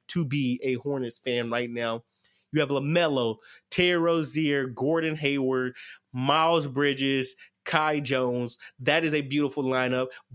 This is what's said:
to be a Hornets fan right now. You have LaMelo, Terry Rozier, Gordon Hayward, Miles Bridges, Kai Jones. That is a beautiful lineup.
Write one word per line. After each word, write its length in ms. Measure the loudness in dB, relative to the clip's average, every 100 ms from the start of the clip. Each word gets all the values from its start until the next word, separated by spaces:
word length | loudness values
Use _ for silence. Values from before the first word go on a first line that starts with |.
| -6
to 180 | -4
be 360 | -2 0 0 -2
a 120 | -2
Hornets 440 | -4 -4 -4 -6 -8
fan 320 | -4 -2 -2
right 180 | -4 -4
now. 360 | -4 -4 -4 _ _ _ _ _
You 80 | -2
have 80 | 0
LaMelo, 720 | 0 2 2 2 2 0 -4 -12 -20 _
Terry 280 | 2 2 4
Rozier, 680 | 2 2 0 -2 0 0 -2
Gordon 500 | -2 0 2 0 0
Hayward, 580 | 0 2 0 0 -2 -6 -18 -20 _
Miles 540 | -2 4 4 6 4 0
Bridges, 680 | 0 0 0 0 0 -2 -8 -20 _
Kai 360 | -2 0 2 0
Jones. 580 | 0 0 0 -2 -4 -10 -20 _
That 240 | 0 2
is 100 | 2
a 100 | 0
beautiful 420 | 0 0 0 -2
lineup. 440 | 0 0 0 0 -4 -8 _